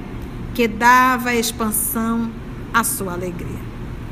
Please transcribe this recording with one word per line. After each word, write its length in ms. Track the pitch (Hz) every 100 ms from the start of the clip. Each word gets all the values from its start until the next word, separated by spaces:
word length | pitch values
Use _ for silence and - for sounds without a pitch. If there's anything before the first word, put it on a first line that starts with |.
| - - - - - -
que 100 | 233
dava 680 | 202 233 254 254 254 240
expansão 1000 | 240 226 - 220 214 - 226 226 233 226 226 - - -
à 80 | 233
sua 300 | 214 - 190
alegria. 480 | 175 180 175 127 - - - - - -